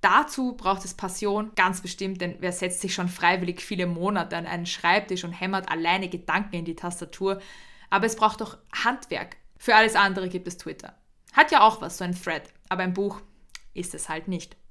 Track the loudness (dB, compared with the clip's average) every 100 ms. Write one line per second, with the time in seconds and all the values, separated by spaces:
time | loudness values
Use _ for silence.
0 | 6 6 4 -2 -4 -2 -2 -2 -2 -8
1 | -8 -4 -2 -2 -2 2 2 2 -6 -6
2 | -6 -4 -6 -4 -6 -4 -4 -4 -4 -2
3 | -4 2 2 2 0 -6 -6 -4 -2 -2
4 | -2 -2 -2 -6 -6 -6 -6 -2 2 2
5 | 2 -6 -6 -6 -4 -4 -2 -2 0 0
6 | 0 -8 -2 -2 -2 -6 -6 -6 -8 -8
7 | -12 -4 -2 -2 -8 -20 -20 -20 0 2
8 | 2 4 2 2 -10 -10 _ -2 -2 -2
9 | -6 -8 -8 -14 -20 -10 6 6 8 6
10 | 4 2 -4 -6 -8 -10 -12 -12 -14 -20
11 | _ _ _ 4 6 8 6 6 -8 -6
12 | -6 -4 -4 -6 -8 -20 -8 -2 -2 0
13 | -2 -4 -16 _ -20 -18 -16 -10 -10 -8
14 | -8 -6 -4 -6 -6 -20 -20